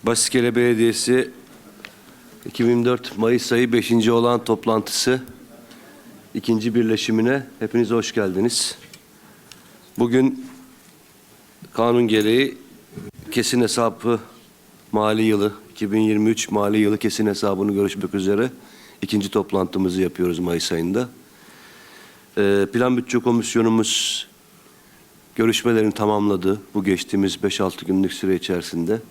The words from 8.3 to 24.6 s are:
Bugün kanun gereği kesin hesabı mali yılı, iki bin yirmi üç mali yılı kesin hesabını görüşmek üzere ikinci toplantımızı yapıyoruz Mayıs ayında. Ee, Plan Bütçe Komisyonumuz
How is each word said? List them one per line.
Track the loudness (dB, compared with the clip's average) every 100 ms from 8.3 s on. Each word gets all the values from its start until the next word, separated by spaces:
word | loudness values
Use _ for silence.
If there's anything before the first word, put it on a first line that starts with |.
| 0 -2 -2 -6 -8 -18 -20 -20 -20 -20 -20 -20 -20 -20 -20 -18 -2
Bugün | 2 4 2 0 -14 -20 -20 -20 -20 -20 _ -20 _ -20 -20 -20 -14
kanun | -2 2 2 2
gereği | 2 2 2 0 -4 -20 -20 -20 -18 -18 -18 -6
kesin | -4 0 0
hesabı | 0 0 -2 -2 -2 -2 -4 -20 -20 _ -20 -20 -4
mali | 0 0 2
yılı, | 2 2 0 -4 -20
iki | -8 -2
bin | 2
yirmi | 2 2 2
üç | 0 -2
mali | -2 0 2
yılı | 2 0
kesin | -2 0 -2
hesabını | 0 -2 0 0
görüşmek | 0 -2 -2 -6
üzere | -2 0 0 0 -4 -20 -20 -20 -12
ikinci | -4 -2 0
toplantımızı | -4 -2 -2 -2 -2 -2 0
yapıyoruz | -2 -2 -2 -2
Mayıs | -2 -2 -2
ayında. | -4 -2 -2 -4 -10 -20 -20 -20 -20 -20 -20 -20 -20 -20 -20 -12 -2
Ee, | 2 2 2
Plan | 0 0 0
Bütçe | 0 -2
Komisyonumuz | 2 0 0 2 2 2 0 -2 -4 -6 -10 _ _ -20